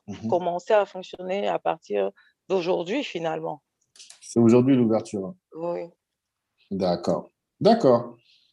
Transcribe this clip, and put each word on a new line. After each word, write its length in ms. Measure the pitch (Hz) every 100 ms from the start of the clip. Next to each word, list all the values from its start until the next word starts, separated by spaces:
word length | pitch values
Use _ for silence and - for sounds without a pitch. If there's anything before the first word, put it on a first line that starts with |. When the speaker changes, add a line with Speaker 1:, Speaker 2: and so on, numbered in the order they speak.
| -
Speaker 1:
Mhm. 220 | 180 220
Speaker 2:
commencer 440 | 180 175 175 -
à 120 | 214 190
fonctionner 600 | 185 185 - 185 196 202
à 120 | 170
partir 520 | 165 165 - 202 196 - _ _ -
d'aujourd'hui, 560 | 185 170 175 170 254
finalement. 580 | 262 180 165 160 165 151 _ _ _ - - -
Speaker 1:
C'est 180 | - 117
aujourd'hui 360 | 117 123 127 131
l'ouverture. 580 | 113 110 104 104 92 92 _
Speaker 2:
Oui. 360 | 156 170 175 170 _ _ _ _ _ _ _ -
Speaker 1:
D'accord. 600 | 95 92 87 - 78 - _ _ -
D'accord. 560 | 180 226 135 120 - - _ _ _